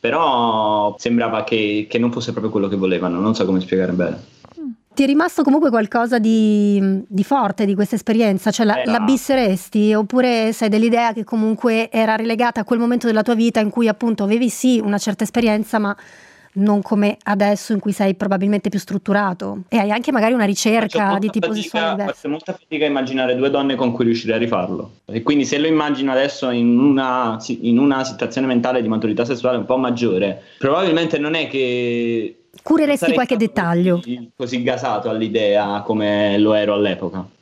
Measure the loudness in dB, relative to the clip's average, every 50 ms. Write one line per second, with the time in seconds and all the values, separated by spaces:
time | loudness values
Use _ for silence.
0 | -2 -2 0 0 0 0 0 0 0 0 0 0 0 0 0 0 0 -2 -4 -4
1 | -4 -2 0 0 0 0 -2 -4 -4 -2 -2 -2 0 0 -2 -2 -4 -2 -2 -2
2 | -2 0 -2 -4 -6 -6 -6 -6 -6 -4 -2 -2 -2 -2 -2 -2 0 0 0 0
3 | -2 -2 -2 0 0 0 0 0 0 0 0 -2 -2 0 -2 -2 0 0 -2 -2
4 | -2 -4 -4 -8 -14 -20 _ _ _ -20 -18 -14 -12 -12 -12 _ _ _ _ 0
5 | 2 2 2 2 0 0 0 0 2 2 4 4 2 2 2 2 0 0 -2 -2
6 | 0 0 0 0 2 2 2 4 4 4 2 2 2 2 2 2 2 0 0 -2
7 | -4 -6 -2 -2 0 0 0 0 0 0 0 -2 -2 0 0 0 0 -2 -2 -4
8 | -2 0 0 2 2 2 0 0 0 -2 0 2 2 2 2 0 0 0 0 0
9 | 2 2 2 0 2 0 0 2 2 2 0 -2 -4 -2 0 2 2 4 2 2
10 | 0 0 0 2 2 2 2 2 0 0 -2 0 0 0 2 2 2 2 2 2
11 | 2 0 -2 -4 -6 -4 -2 0 0 0 0 0 0 0 2 2 0 0 0 0
12 | 2 2 2 0 0 -2 0 0 0 0 0 -2 -2 0 0 0 2 0 0 0
13 | 0 2 2 2 2 2 2 2 2 2 2 2 0 0 0 0 2 2 0 0
14 | 0 -2 0 0 0 0 2 2 2 0 -2 0 2 2 2 2 2 0 -2 0
15 | -2 -2 -2 -2 -4 -2 0 0 2 2 2 0 -2 -2 -2 -2 -2 -2 -4 -6
16 | -12 -20 -20 -20 -20 -20 -20 -20 _ _ _ 0 2 4 4 2 0 0 0 2
17 | 2 2 0 -2 _ -2 0 2 2 2 2 0 -2 -2 -2 -2 0 -2 -2 0
18 | 0 0 0 0 0 -2 0 0 2 0 0 0 0 -2 -4 -4 -4 -4 -6 -6
19 | -2 0 0 0 0 0 -2 -4 -8 -8 -8 -10 -8 _ 0 0 2 2 0 -2
20 | -2 0 0 2 2 2 2 2 2 0 0 0 2 2 2 2 2 0 0 0
21 | 2 2 2 0 0 -2 0 0 -2 0 -2 -4 -6 -4 -4 -2 -2 -2 -2 -2
22 | -4 -6 -6 -6 -6 -8 -8 -8 -8 -12 -12 -12 _ _ -4 -2 0 0 0 -2
23 | -2 -2 -2 -2 0 0 0 0 0 0 0 0 0 0 0 0 0 -2 0 2
24 | 2 2 2 0 0 -2 0 0 0 0 0 -2 -2 -2 -6 -8 -8 -12 -16 _
25 | _ -8 -8 -4 -2 0 0 0 0 0 0 0 0 0 2 0 0 0 -2 -2
26 | -2 0 0 2 0 0 -2 -4 -4 -2 0 2 2 4 4 4 4 4 4 2
27 | 2 0 0 -2 -2 -2 -4 -6 -6 -8 -8 -4 0 2 2 4 4 4 2 0
28 | -2 -4 -4 -6 -6 -4 -2 -2 -2 0 0 0 0 2 0 0 0 0 -2 -2
29 | 0 -2 0 0 -2 -2 -2 -2 -2 -2 -2 -2 -2 -2 -2 0 0 -2 -2 0
30 | 0 0 0 0 0 -2 -4 -8 -14 -20 -10 -4 -2 0 0 2 2 0 0 0
31 | 0 0 -2 -4 -2 -2 -4 -4 -4 -4 -4 -2 -2 -2 -2 -2 -2 -2 -2 -2
32 | -2 -2 -2 -2 -4 -6 -10 _ _ _ _ -18 _ 0 2 2 2 2 0 0
33 | 0 0 0 0 0 0 0 0 0 -2 0 -2 -2 0 0 2 2 2 2 0
34 | -2 -6 -10 -10 -10 -16 _ _ -8 -6 -4 -2 -2 -2 -2 -2 -2 -4 -4 -2
35 | -2 -4 -2 -2 -4 -2 0 0 2 2 2 2 0 0 -4 -6 -4 -4 -2 0
36 | 0 0 0 2 0 2 2 2 4 4 4 2 2 2 2 2 0 0 0 -4
37 | -6 -8 -6 -8 -12 -12 _ _